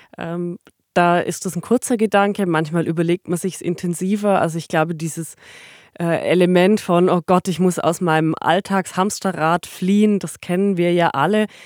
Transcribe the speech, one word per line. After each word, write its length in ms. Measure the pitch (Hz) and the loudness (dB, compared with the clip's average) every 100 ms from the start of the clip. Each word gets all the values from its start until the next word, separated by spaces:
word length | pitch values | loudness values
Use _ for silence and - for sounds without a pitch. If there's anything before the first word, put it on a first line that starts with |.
| _ - | _ -12
Ähm, 420 | 165 175 175 175 _ _ _ | -8 -6 -6 -8 _ _ _
da 260 | - 175 175 | 2 4 4
ist 260 | - - 190 | 0 -4 -6
das 100 | 175 | -6
ein 60 | |
kurzer 360 | - 240 - 233 | 0 0 0 0
Gedanke. 480 | 214 202 202 202 185 | 2 2 2 0 0
Manchmal 420 | 160 156 170 165 | 0 0 -2 0
überlegt 400 | 165 170 175 - | 0 0 -2 -2
man 120 | 170 | -4
sich's 220 | 190 - | -4 -6
intensiver. 800 | - 175 175 170 185 208 202 190 | -6 -4 -4 -4 -2 -2 0 0
Also 180 | 165 165 | 0 -4
ich 80 | - | -4
glaube, 260 | 165 160 | -2 -2
dieses, 420 | 160 165 165 160 - - - - - - - | -4 -8 -8 -10 -14 -20 -20 -20 -20 -18 -6
äh, 300 | 170 165 95 | -2 0 2
Element 520 | 170 180 180 185 214 | 2 4 4 4 2
von, 280 | - 175 180 | 2 2 4
"Oh 120 | 175 165 | 2 2
Gott, 220 | 180 190 | 2 2
ich 120 | 165 | 0
muss 200 | 180 170 | 0 0
aus 200 | 156 175 | -2 -2
meinem 360 | 175 156 160 - | 0 0 0 0
Alltagshamsterrad 1300 | - 175 - 196 180 - 196 - 190 165 160 175 - | 0 0 0 -2 -2 -2 -2 -2 -4 -2 0 0 -4
fliehen", 540 | - 185 202 214 202 | -4 0 4 4 2
das 200 | 165 - | -2 -10
kennen 380 | - 180 202 180 | -4 -2 0 0
wir 160 | 175 | 2
ja 160 | 175 170 | 2 2
alle, 380 | - 156 214 208 - | 2 0 0 -2 -6